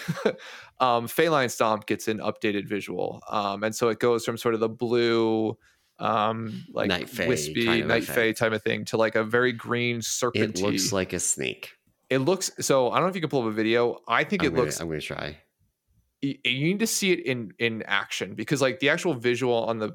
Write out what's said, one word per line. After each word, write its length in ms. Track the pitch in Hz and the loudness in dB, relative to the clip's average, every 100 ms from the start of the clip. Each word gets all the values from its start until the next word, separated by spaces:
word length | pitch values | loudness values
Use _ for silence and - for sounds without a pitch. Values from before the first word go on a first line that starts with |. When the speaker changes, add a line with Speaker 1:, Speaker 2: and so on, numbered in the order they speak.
| - - - - | -4 -2 -2 -2
Speaker 1:
<laughs> 400 | - - - - | -10 -18 -14 0
um, 280 | 127 117 117 | 4 4 2
Feline 400 | - 165 151 123 | 2 4 4 2
Stomp 380 | - 117 107 - | 2 2 2 0
gets 200 | 107 - | -2 -2
an 120 | 107 | -2
updated 500 | 85 - 110 101 98 | -4 -2 -2 -2 -2
visual. 540 | 101 95 92 92 87 - | -6 -6 -4 -6 -6 -6
Um, 360 | 110 101 101 | -2 -2 -2
and 100 | 110 | -4
so 140 | 110 120 | 0 0
it 100 | 107 | 2
goes 260 | 120 117 | 2 2
from 120 | 120 117 | 0 -2
sort 180 | 120 | 0
of 60 | 113 | 0
the 80 | 113 | 0
blue, 880 | 113 117 120 117 117 113 110 110 113 _ _ _ - | -2 0 2 4 4 4 2 0 -4 _ _ _ -6
um, 640 | 107 110 107 113 113 123 - | 0 2 0 -2 -6 -10 -8
like, 160 | - 104 | -4 -2
Speaker 2:
Night 200 | 87 - | -2 -4
Fae 180 | - 87 | -2 0
Speaker 1:
wispy, 380 | 113 78 80 117 | 0 -2 0 0
Speaker 2:
kind 160 | 80 | 2
of 60 | 76 | 2
Speaker 1:
Night 140 | 117 | 0
Speaker 2:
effect. 360 | - - 113 110 | 0 0 2 2
Speaker 1:
Fae 60 | |
type 80 | 113 | 0
of 100 | 110 | 0
thing 220 | 117 113 104 | -2 -4 -2
to, 100 | 113 | 0
like, 180 | 110 | 2
a 100 | 110 | 2
very 280 | 110 120 123 | 2 2 2
green 440 | 120 120 120 120 117 | 0 -2 -2 0 -2
Speaker 2:
It 40 | |
looks 60 | 110 | -4
Speaker 1:
serpenty. 840 | - 123 107 107 90 101 101 92 | -2 0 0 0 0 0 0 0
Speaker 2:
like 200 | 98 90 | 0 0
a 60 | 87 | -2
snake. 520 | - - 65 - - - _ _ - | -2 -2 -4 -6 -12 -20 _ _ -2
Speaker 1:
It 80 | 131 | 0
looks, 320 | 135 190 - - | 2 0 -2 -4
so 300 | 117 139 120 | 2 2 4
I 60 | 113 | 2
don't 80 | |
know 40 | 175 | 0
if 60 | |
you 80 | 185 | 0
can 80 | 156 | -2
pull 120 | 139 | 0
up 60 | 113 | 0
a 40 | |
video. 460 | 107 110 117 120 92 - | 0 2 4 2 -2 -2
I 180 | 117 | 0
think 180 | 151 202 | 0 0
Speaker 2:
I'm 60 | 156 | 0
Speaker 1:
it 20 | |
Speaker 2:
gonna, 120 | 127 | 2
Speaker 1:
looks 180 | 90 - | 0 -2
Speaker 2:
I'm 80 | 82 | -6
gonna 120 | 76 | -6
try. 380 | - 71 73 - _ _ _ _ _ _ _ _ | -6 -8 -8 -12 _ _ _ _ _ _ _ _
Speaker 1:
y-, 160 | 139 - | -6 -2
you 220 | 123 127 156 | -2 0 0
need 140 | 202 | 0
to 60 | 220 | 0
see 260 | - 190 | 0 0
it 80 | 175 | 0
in, 340 | 135 127 104 - | 0 -4 -6 -2
in 240 | 117 110 | -2 -2
action 500 | - 101 104 - 95 | -2 -2 -2 -6 -8
because, 260 | 98 113 147 | -6 -2 0
like, 200 | 131 123 | 0 2
the 100 | 139 | 2
actual 240 | 170 180 | 2 0
visual 500 | 131 120 120 127 120 | 0 0 2 2 2
on 140 | 113 113 | 2 -2
the, 140 | 107 | -4